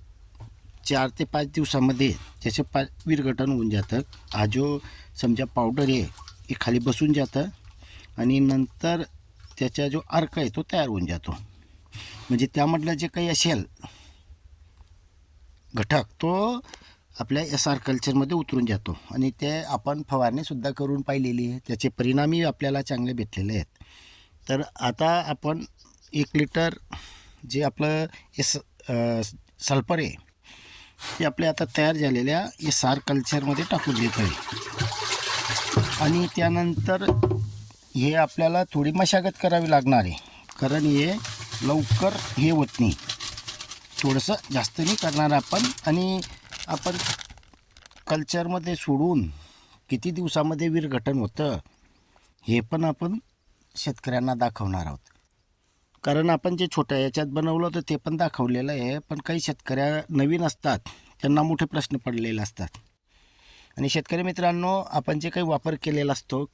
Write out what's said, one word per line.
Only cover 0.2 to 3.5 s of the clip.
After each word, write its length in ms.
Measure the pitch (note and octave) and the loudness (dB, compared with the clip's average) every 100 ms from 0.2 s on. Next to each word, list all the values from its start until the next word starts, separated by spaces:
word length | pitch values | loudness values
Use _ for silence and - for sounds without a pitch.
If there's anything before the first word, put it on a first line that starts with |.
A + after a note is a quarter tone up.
| - - - - - - | -20 -20 -20 -20 -20 -10
चार 240 | - C3+ C3 - | -2 0 0 -2
ते 60 | |
पाच 220 | D3+ D3+ D3 | -4 -2 -2
दिवसामध्ये 680 | E3 C#3+ C#3 C3 B2+ C3+ - - - | -2 0 2 2 4 2 0 -8 -6
त्याचे 200 | - B2+ | -4 -2
पा-, 440 | - C#3 C3+ - D#3+ | -2 -2 -2 -4 -2
विरघटन 460 | D3+ C3 B2 C3+ | 0 2 0 0